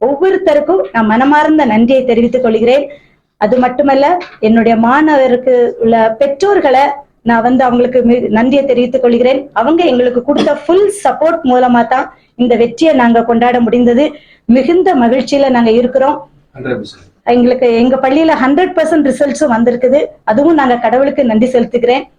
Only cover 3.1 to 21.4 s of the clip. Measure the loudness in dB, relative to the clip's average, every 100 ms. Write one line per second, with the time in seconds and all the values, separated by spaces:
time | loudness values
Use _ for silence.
3.1 | _ _ _ -2 0 0 0 0 2 2
4.1 | 0 -6 -6 0 2 2 2 2 2 2
5.1 | 2 2 0 0 0 0 -2 0 2 0
6.1 | 0 -4 0 0 0 2 2 0 -4 -14
7.1 | _ -2 0 0 0 0 0 0 0 0
8.1 | 0 0 0 0 0 0 0 0 0 0
9.1 | 2 2 0 -4 -4 0 0 0 0 0
10.1 | -2 -2 -2 -2 -2 0 0 0 -2 -4
11.1 | -2 -2 -2 0 0 2 0 0 -4 -6
12.1 | -14 _ -4 -2 0 0 0 0 2 2
13.1 | 2 0 0 0 0 0 2 2 2 0
14.1 | -4 _ _ 0 0 2 2 2 2 0
15.1 | 0 -2 0 0 2 2 2 0 0 -2
16.1 | -2 -10 _ _ -14 -8 -8 -10 -20 -20
17.1 | _ -2 0 2 0 0 2 0 0 0
18.1 | 0 0 0 0 0 0 -2 -2 0 0
19.1 | -2 -4 -2 -2 0 0 0 0 0 -2
20.1 | -8 -4 0 2 2 0 -2 0 0 0
21.1 | 0 0 0